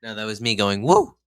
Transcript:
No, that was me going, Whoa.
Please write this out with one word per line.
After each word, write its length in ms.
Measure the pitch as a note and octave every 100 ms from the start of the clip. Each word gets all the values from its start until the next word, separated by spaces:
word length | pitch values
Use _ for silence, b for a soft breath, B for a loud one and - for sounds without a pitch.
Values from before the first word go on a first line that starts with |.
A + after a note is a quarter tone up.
No, 140 | A2+ G#2+
that 100 | G#2+
was 160 | G#2
me 140 | A#2 G#2+
going, 260 | G2+ G2+
Whoa. 360 | A#2 F#3+ - _